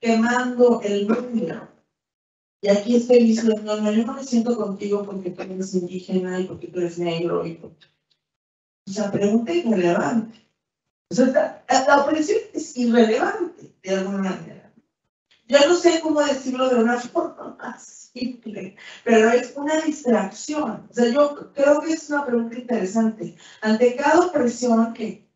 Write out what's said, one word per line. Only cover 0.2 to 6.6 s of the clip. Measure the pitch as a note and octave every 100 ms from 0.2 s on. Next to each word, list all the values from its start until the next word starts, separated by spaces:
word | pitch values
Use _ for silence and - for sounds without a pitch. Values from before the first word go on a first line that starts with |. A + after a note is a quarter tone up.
| A3+ B3 B3 B3 A#3+ A3
el | G3+ G3+ G#3
mundo". | A#3+ B3 A3+ E3 - - _ _ _ _ _ _ _ _ _
Y | G#3
aquí | G3+ A#3 A#3+
estoy | A#3 B3
diciendo, | A3+ A3 A3+ G#3
"No, | G#3+ G#3+
no, | G#3+
yo | G#3+ A#3+
no |
me | C#4
siento | - A#3+ A#3 A3+
contigo | G3+ F#3+ G3+ G3+
porque | G3 F#3+ F3+
tú | E3+
eres | F#3+ F#3 F#3+ F#3
indígena | F3 F3+ - F#3 F#3 F#3
y | F#3
porque | D#3+